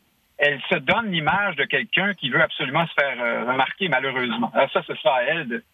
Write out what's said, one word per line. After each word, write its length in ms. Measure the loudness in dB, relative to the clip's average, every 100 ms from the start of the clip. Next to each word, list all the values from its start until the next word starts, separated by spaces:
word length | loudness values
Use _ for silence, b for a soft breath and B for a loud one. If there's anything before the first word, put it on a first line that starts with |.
| _ _ _ 0
elle 220 | 0 0 -2
se 60 | -2
donne 340 | 2 0 0
l'image 460 | -2 2 2 0 -2
de 80 |
quelqu'un 500 | 0 0 0 0 0
qui 160 | -2 -2
veut 100 | 0
absolument 460 | 0 0 -2 0 0
se 60 |
faire, 220 | 0 0 0
euh, 240 | -2 -2 -2
remarquer, 380 | 0 0 -2 0
malheureusement. 640 | 2 2 -2 -2 -2 0
Alors 160 | 2 2
ça, 120 | 0 -2
ce 80 |
sera 220 | -2 2 2
à 60 |
elle 260 | 2 -2 -2
de 140 | -8 -8